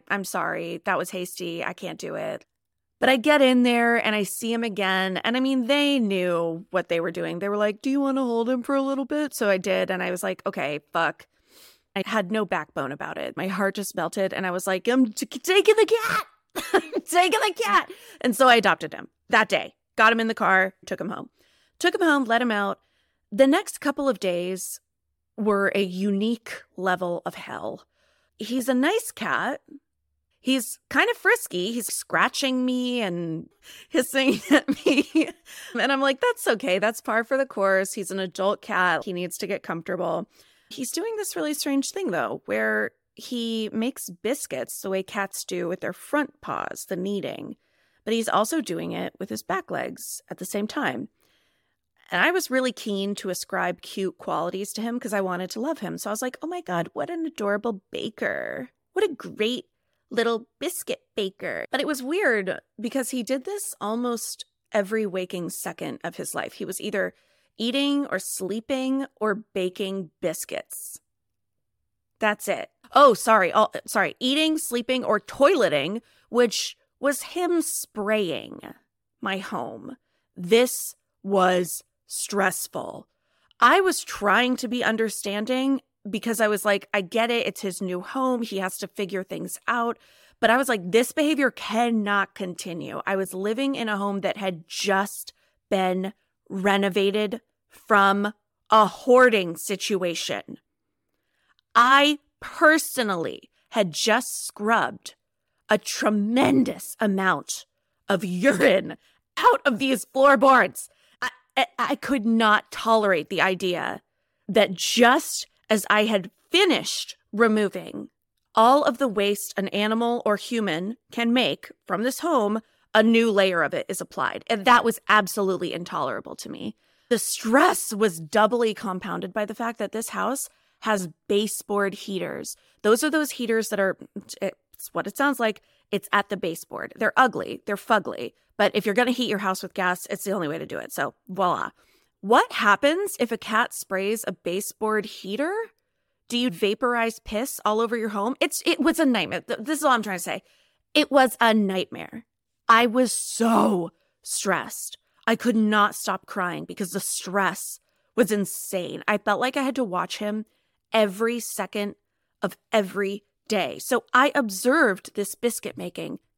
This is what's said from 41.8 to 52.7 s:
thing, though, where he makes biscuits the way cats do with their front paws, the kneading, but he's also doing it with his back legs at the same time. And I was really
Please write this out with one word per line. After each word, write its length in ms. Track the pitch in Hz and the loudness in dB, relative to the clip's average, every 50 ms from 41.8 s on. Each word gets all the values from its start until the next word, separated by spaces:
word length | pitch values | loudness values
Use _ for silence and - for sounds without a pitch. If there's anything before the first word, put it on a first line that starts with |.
| 269 - | -2 -2
thing, 200 | - - 381 277 | -6 -6 -4 -4
though, 320 | 175 156 120 101 123 151 - | -2 -2 -2 -2 -4 -6 -6
where 460 | - 202 220 220 220 214 214 214 - - _ _ _ _ | -4 -2 -2 0 0 0 0 -2 -4 -6 _ _ _ _
he 540 | - - - 247 240 233 226 226 220 220 208 - | -20 -12 -8 -6 -6 -4 -4 -4 -4 -4 -4 -4
makes 360 | 220 220 262 - - - - | -2 -2 -2 -4 -6 -10 -12
biscuits 720 | 175 - - 214 277 - - - - 127 123 - - - | -12 -8 -4 -4 -4 -4 -6 -8 -8 -8 -8 -8 -10 -10
the 100 | - 196 | -6 -4
way 120 | 190 190 190 | -4 -4 -4
cats 420 | - - 208 196 196 - - - | -4 -6 -6 -6 -6 -8 -10 -10
do 240 | - 185 175 175 165 | -8 -6 -6 -4 -6
with 120 | 180 - | -6 -6
their 120 | - - 185 | -6 -8 -10
front 480 | - - - - 294 285 - - _ | -10 -6 -2 -2 0 0 -2 -6 _
paws, 460 | - - 131 - 50 - - - - - | -12 -8 -8 -6 -6 -8 -8 -12 -10 -8
the 80 | 196 | -6
kneading, 600 | 175 185 196 202 196 156 - - - - - - - _ _ _ _ _ _ _ _ _ | -6 -4 -4 -4 -4 -4 -6 -8 -10 -12 -14 -16 -18 _ _ _ _ _ _ _ _ _
but 100 | - 226 | -2 -2
he's 140 | 226 226 - | 0 0 0
also 320 | - 185 220 - 330 320 | 2 0 0 0 -2 -4
doing 320 | 233 - 170 165 170 170 175 | -4 -4 -6 -6 -6 -6 -6
it 200 | 175 180 180 - - | -6 -6 -8 -8 -10
with 100 | 190 - | -10 -10
his 140 | 220 214 - | -10 -10 -6
back 280 | - 359 381 - - | -6 -6 -6 -6 -6
legs 520 | 175 135 - - - - - - - - - _ | -6 -6 -6 -6 -8 -12 -12 -14 -14 -14 -14 _
at 80 | 170 - | -14 -12
the 60 | 185 | -10
same 220 | - - 202 208 | -6 -6 -4 -6
time. 420 | 214 - 302 262 160 131 110 - - _ _ _ _ _ _ _ _ _ _ _ _ _ _ _ _ _ _ _ - | -4 -4 -4 -4 -4 -4 -6 -8 -12 _ _ _ _ _ _ _ _ _ _ _ _ _ _ _ _ _ _ _ -4
And 120 | 180 175 214 | 0 2 2
I 80 | 311 | 2
was 200 | 359 381 - - | 2 0 -2 0
really 220 | 254 262 254 254 | 0 0 0 0